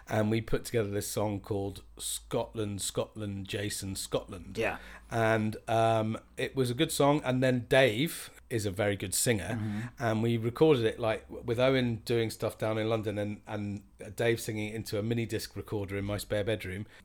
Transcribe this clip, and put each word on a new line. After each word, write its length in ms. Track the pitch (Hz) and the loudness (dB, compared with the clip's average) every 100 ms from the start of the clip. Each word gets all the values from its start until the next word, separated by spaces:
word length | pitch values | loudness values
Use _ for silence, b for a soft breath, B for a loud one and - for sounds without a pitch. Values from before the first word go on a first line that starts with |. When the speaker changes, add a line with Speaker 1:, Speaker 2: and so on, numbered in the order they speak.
| - | -2
Speaker 1:
and 200 | 110 107 | 2 2
we 100 | 113 | 2
put 240 | 110 - | 0 -2
together 260 | - 117 101 | 0 -2 0
this 160 | 101 - | -2 -2
song 320 | 110 104 98 | -2 -2 -2
called 420 | - 101 98 98 - - | -4 -4 -4 -8 -16 -10
Scotland, 840 | - - - 123 117 117 104 98 | -8 -8 -4 -4 -2 -4 -4 -4
Scotland, 640 | - - - 110 104 98 92 | -4 -4 -6 -6 -6 -6 -6
Jason 460 | 104 104 - 95 95 | -6 -4 -4 -6 -6
Scotland. 600 | - 123 - 92 98 98 | -4 -4 -6 -12 -8 -4
Speaker 2:
Yeah. 180 | 107 82 B B - | -2 -4 B B -4
Speaker 1:
And, 460 | 117 113 110 110 107 - | 2 4 4 2 -4 0
um, 500 | 113 113 113 110 110 - - | 2 4 4 0 -4 -8 -8
it 200 | 131 131 | -4 0
was 140 | 123 | 0
a 40 | |
good 160 | 120 160 | 2 0
song. 320 | - 143 147 | 4 4 4
And 180 | 127 127 | 2 2
then 240 | 131 127 120 | 4 2 4
Dave 640 | 135 131 107 165 - - - - | 6 6 4 -2 -4 -12 -18 -4
is 160 | 117 101 | -2 -2
a 40 | |
very 260 | 92 104 101 | 0 0 0
good 180 | 95 | -2
singer, 440 | - 131 107 90 117 | 0 2 2 0 -4
Speaker 2:
Mm-hmm. 200 | 107 104 120 - | -2 -4 -6 -2
Speaker 1:
and 240 | 117 110 | 0 2
we 140 | 117 117 | 2 2
recorded 480 | 117 117 160 131 | 0 4 6 6
it, 140 | 110 - | 4 2
like, 260 | 113 104 - | 0 -2 -6
w-, 140 | - | -10
with 140 | - 117 | -2 2
Owen 420 | 131 135 123 113 | 4 4 2 -2
doing 260 | - 117 110 | 0 0 0
stuff 280 | - 117 - | -2 -4 -2
down 180 | 110 110 | -2 0
in 100 | 110 | 0
London 300 | 113 107 104 | 0 0 -2
and, 220 | 104 104 - | -4 -6 -8
and 360 | 107 101 101 - - 104 95 | -6 -4 -6 -10 -16 -12 0
Dave 240 | 117 117 | 2 2
singing 280 | - 107 107 | -2 -4 -4
it 40 | |
into 240 | 110 - 107 | -6 -4 -2
a 40 | |
mini 240 | 110 117 107 | 0 0 0
disc 300 | 107 - 101 | -4 -6 -10
recorder 400 | - 107 95 98 | -6 -4 -4 -4
in 80 | |
my 120 | 98 101 | -2 -4
spare 260 | - 104 | -2 -2
bedroom. 420 | 101 104 92 95 107 b | 0 -2 -4 -8 -10 b